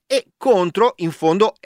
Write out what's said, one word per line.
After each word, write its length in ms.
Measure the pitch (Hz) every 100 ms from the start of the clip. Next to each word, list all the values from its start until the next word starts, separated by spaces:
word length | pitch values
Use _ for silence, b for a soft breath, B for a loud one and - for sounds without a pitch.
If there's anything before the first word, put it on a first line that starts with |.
| -
e 220 | 262 - _
contro, 560 | 269 208 175 180 233 -
in 140 | 170
fondo, 440 | 151 160 175 220 -